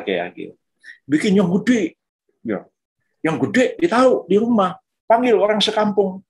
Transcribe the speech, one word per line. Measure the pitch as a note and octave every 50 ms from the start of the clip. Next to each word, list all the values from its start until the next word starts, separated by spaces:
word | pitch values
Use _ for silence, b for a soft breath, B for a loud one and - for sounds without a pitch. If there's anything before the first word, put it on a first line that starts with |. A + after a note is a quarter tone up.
| -
Kiai | G2+ F#2+ F2
Agil. | F2 F2+ - - - F2+ - _ _ _ _ _ B B B B B -
"Bikin | C#3 D#3 D3 G#3+ F#3
yang | G3+ G3+ E3+ F3 G3+
gede, | - - B3+ A3+ F#3 - - _ _ _ _ _ _ _ _ _ -
ya, | A#2+ G2+ F2+ - _ _ _ _ _ _ _ _ _ _ _ -
yang | D#3 D#3 -
gede | C3+ - - A#3+ B3+ - - -
ditaruh | E3 E3+ A3 A#3+ C4 B3+ A3+ - - -
di | F#3 G#3
rumah, | A#3 A#3 A#3+ G#3+ F#3+ F3+ F3 - _ _ _ _ _ -
panggil | A3 A#3+ B3 B3 A3+
orang | - F#3+ G#3 G#3+ G#3
sekampung." | G3 - G#3+ G#3+ G#3+ G#3 G3 G#3 G3 F#3+ F#3 F#3+ - _